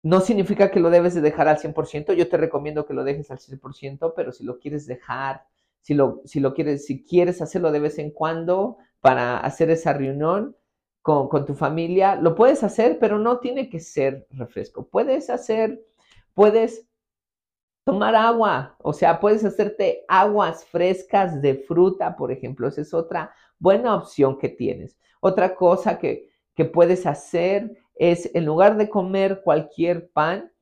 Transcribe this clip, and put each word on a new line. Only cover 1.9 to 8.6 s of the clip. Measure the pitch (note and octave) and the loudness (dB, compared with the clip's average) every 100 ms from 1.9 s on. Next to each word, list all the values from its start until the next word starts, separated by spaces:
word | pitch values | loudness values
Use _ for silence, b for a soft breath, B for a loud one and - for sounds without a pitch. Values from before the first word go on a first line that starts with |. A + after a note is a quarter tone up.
| D3 D3 | -8 -2
Yo | F3 E3+ | 0 2
te | F3 | 0
recomiendo | D#3+ C#3+ D3+ D3+ D3 | -2 -4 -6 -8 -6
que | |
lo | C3+ | -6
dejes | C3+ D3 D3+ | -6 -6 -10
al | B2+ | -18
cien | _ C3+ | _ -20
por | C3+ | -20
ciento, | - C#3 C#3 E3 | -16 -16 -8 -8
pero | E3 C3 | -6 -10
si | B2 | -10
lo | - B2 | -14 -12
quieres | D3 D3 D3 | -10 -12 -10
dejar, | B2 - B2+ C3+ C3+ _ _ _ _ | -14 -10 -8 -8 -10 _ _ _ _
si | - | -2
lo, | D3 C3 - | 2 2 -2
si | - D3+ | -8 -2
lo | C3+ | -2
quieres, | C3+ D3+ D3 - | -2 -4 -4 -6
si | C3+ | -10
quieres | _ F3 F3 F3 | _ 2 2 -2
hacerlo | D#3+ F3+ E3 | -6 -2 -2
de | D3 | 0
vez | D3+ D3+ | -4 -6
en | D3+ | -12
cuando | - D#3 E3 E3 F#3 | -6 -4 -4 -2 -2